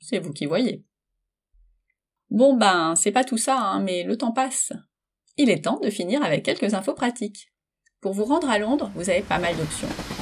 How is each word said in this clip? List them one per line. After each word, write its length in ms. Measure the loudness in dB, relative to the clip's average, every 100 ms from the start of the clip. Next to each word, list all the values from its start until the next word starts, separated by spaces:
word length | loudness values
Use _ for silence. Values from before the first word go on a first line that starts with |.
c'est 180 | -6 -4
vous 140 | -4
qui 140 | -6 -2
voyez. 380 | 0 0 -4 _ _ _ _ _ _ _ _ _ _ _ _ _ _ -2
Bon 240 | 4 6
ben, 400 | 6 4 4 2 2
c'est 160 | 2
pas 120 | 2
tout 120 | 0 0
ça, 220 | 0 0
hein, 220 | 0 0
mais 240 | -2 -2
le 120 | -4 -2
temps 160 | -2
passe. 400 | -2 -2 -2 -4 -6 _ _ _ _ _ 2
Il 140 | 2
est 140 | 4
temps 160 | 0 -2
de 100 | -2
finir 320 | -2 -2 0
avec 220 | 2 0
quelques 300 | 0 0 0
infos 200 | 0 -2
pratiques. 560 | -2 -2 -2 -8 -10 -20 _ _ _ _ _
Pour 140 | -6
vous 100 | -2
rendre 240 | 0 2 2
à 100 | 0
Londres, 320 | 2 0 -2
vous 160 | -4 0
avez 100 | 0
pas 180 | 0 0
mal 160 | 0 -2
d'options. 320 | -4 -4 -8 -8 -8 -8